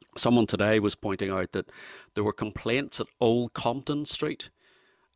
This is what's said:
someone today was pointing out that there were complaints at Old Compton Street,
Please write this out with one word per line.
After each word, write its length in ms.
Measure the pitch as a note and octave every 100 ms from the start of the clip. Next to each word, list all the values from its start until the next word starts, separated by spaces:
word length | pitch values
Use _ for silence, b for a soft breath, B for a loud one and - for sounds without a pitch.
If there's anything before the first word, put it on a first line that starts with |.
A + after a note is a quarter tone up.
| _ -
someone 300 | B2 A#2+ G#2+
today 340 | F#2 G2+ A2
was 140 | G2+
pointing 360 | - G#2 F#2+ G2
out 220 | F#2+ F#2
that 180 | G2 - B B B B
there 100 | -
were 80 | G#2
complaints 680 | - G#2+ - A2+ B2+ C#3+ -
at 60 | - _
Old 320 | A#2+ A#2 A#2+
Compton 540 | - A#2+ C3 C3 D3 D3
Street, 420 | - D3+ - - _ _ _ _ _ _